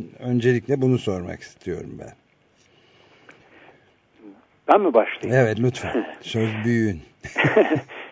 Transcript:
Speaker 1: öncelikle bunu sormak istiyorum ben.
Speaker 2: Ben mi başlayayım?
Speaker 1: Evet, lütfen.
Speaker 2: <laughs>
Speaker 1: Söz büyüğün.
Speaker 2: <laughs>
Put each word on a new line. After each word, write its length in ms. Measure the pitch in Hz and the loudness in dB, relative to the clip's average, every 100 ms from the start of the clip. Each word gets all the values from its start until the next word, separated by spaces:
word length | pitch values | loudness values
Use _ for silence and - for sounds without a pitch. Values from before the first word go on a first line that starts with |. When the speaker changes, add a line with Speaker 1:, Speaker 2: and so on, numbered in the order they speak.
| - - | -16 -10
Speaker 1:
öncelikle 640 | 123 123 120 120 110 139 | -2 2 4 2 0 0
bunu 160 | 131 127 | 2 2
sormak 420 | 107 92 87 82 | 0 -4 -6 -12
istiyorum 500 | - - 92 80 71 76 | -16 -14 -10 -10 -10 -14
ben. 120 | - - _ _ _ _ _ _ _ _ _ _ - - _ - - - _ _ _ _ 107 - _ _ - | -16 -20 _ _ _ _ _ _ _ _ _ _ -20 -20 _ -20 -20 -20 _ _ _ _ -20 -20 _ _ 2
Speaker 2:
Ben 120 | 196 | 4
mi 140 | 185 | 4
başlayayım? 520 | 113 104 - 101 127 113 | 4 2 -2 0 2 2
Speaker 1:
Evet, 140 | 107 | 2
lütfen. 460 | 123 - - 123 - | -2 -2 -4 -4 -6
Speaker 2:
<laughs> 60 | - | -10
Speaker 1:
Söz 280 | - 110 110 110 | -6 -2 -2 -2
büyüğün. 360 | 113 117 107 82 - _ - - | 0 0 0 -2 -10 _ -8 0
Speaker 2:
<laughs> 440 | - - - 147 - - - | 2 4 2 0 -4 -16 -18